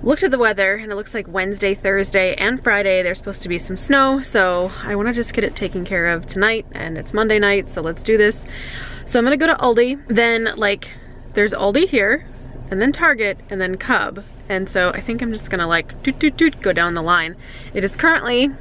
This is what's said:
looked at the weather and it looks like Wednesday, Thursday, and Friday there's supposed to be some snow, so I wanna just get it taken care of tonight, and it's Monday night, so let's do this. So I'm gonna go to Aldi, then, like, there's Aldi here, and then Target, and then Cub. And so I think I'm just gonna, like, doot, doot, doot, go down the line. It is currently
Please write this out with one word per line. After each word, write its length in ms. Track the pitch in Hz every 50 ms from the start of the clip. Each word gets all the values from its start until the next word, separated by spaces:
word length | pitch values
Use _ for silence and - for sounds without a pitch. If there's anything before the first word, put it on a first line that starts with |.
| -
looked 180 | 226 294 -
at 80 | - 330
the 80 | 254
weather 380 | 254 240 220 214 190 196 190 196
and 160 | 214 220 220
it 40 | 208
looks 200 | 196 208 - -
like 120 | 226 196
Wednesday, 460 | 175 165 190 185 190 202 196 202 196 196
Thursday, 600 | - - 196 196 196 196 190 - 196 185 185 -
and 280 | - 190 208 247 262 -
Friday 380 | 240 214 202 202 196 190 185
there's 160 | 180 175 185
supposed 240 | - - 202 196 -
to 80 | - 180
be 80 | 175
some 180 | 175 175 - 185
snow, 460 | 185 - - 277 277 269 269 269 277
so 500 | 262 - - 220 190 180 180 180 180 185 185 - -
I 100 | - 208
wanna 180 | 202 208 240 240
just 200 | 240 226 - -
get 100 | - 208
it 120 | 165 -
taken 280 | - 208 180 - 190 175
care 260 | - 196 175 170 170
of 180 | 170 165 175
tonight, 400 | - - 190 202 214 226 226 - - -
and 220 | - - 165 160
it's 160 | 156 - -
Monday 280 | - 214 226 220 214 214
night, 300 | 202 202 202 202 - -
so 120 | - 185
let's 220 | 156 160 170 - -
do 160 | - 220 214
this. 260 | 208 208 220 - - - - - - - - - - - - - -
So 100 | - -
I'm 80 | 247 233
gonna 100 | 254 294
go 120 | 269 311
to 80 | 320 320
Aldi, 440 | - - 247 233 233 240 247 269 277 - -
then, 440 | 233 214 233 233 233 226 226 226 -
like, 320 | 220 220 202 202 202 - - - - - - - - - - -
there's 200 | 214 208 202 -
Aldi 340 | - 190 202 202 277 349
here, 400 | 370 302 240 196 208 233 311 - - - - - - - - - -
and 120 | 196 190
then 100 | 214 262
Target, 480 | 294 - 339 330 285 226 220 202 185 - - -
and 120 | 202 190
then 160 | 185 185 185
Cub. 480 | 185 - - 254 202 - - - 196 202 - - - - -
And 200 | 202 190 190 190
so 200 | - 196 180 180
I 100 | - -
think 220 | - - 226 240
I'm 100 | 247 233
just 180 | 220 214 - -
gonna, 180 | - 180 170
like, 360 | 165 165 165 160 - - - -
doot, 160 | - 262 -
doot, 160 | - 302 294
doot, 260 | - 330 311 - -
go 120 | - 196 175
down 220 | 165 170 175 170
the 60 | 170
line. 360 | 160 165 175 175 160 160 175 - - - - - - - -
It 120 | - 185
is 100 | 196 -
currently 540 | - - 330 330 311 - 233 240 240 262 285 269 -